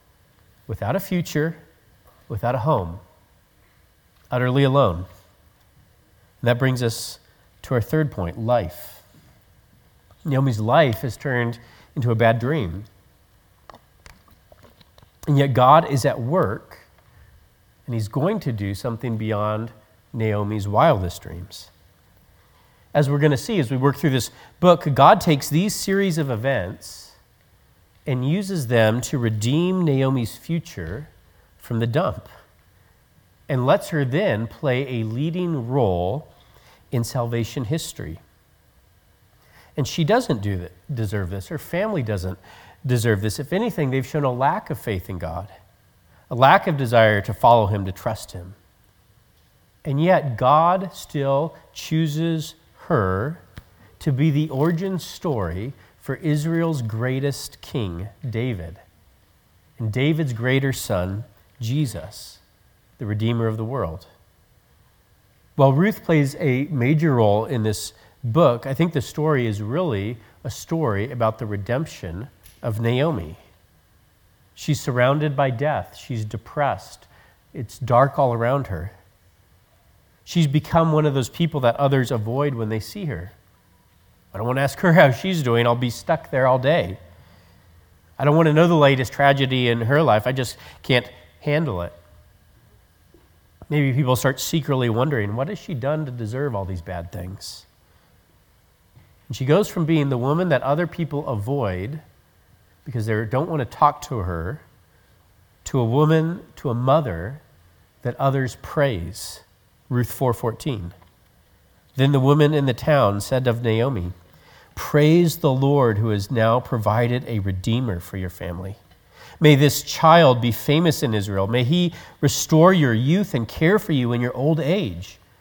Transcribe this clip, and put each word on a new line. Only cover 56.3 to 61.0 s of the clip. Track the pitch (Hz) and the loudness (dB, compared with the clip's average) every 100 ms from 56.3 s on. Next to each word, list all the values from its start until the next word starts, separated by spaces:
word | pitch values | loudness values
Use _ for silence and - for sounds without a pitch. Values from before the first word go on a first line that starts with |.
| 151 160 165 165 147 | -2 0 -2 -2 -2
greatest | 110 110 123 131 139 135 - - | -4 -4 -4 -2 -4 -6 -10 -16
king, | - 139 98 85 104 - 131 | -10 -6 -6 -6 -12 -12 -8
David, | 110 127 98 80 - - _ _ _ _ _ _ _ _ - | -4 -4 -6 -10 -16 -20 _ _ _ _ _ _ _ _ -8
and | 110 | -4
David's | 120 143 160 143 | 0 0 0 -2
greater | 113 127 135 135 | -2 0 0 0
son, | 131 - 95 | -4 -4 -2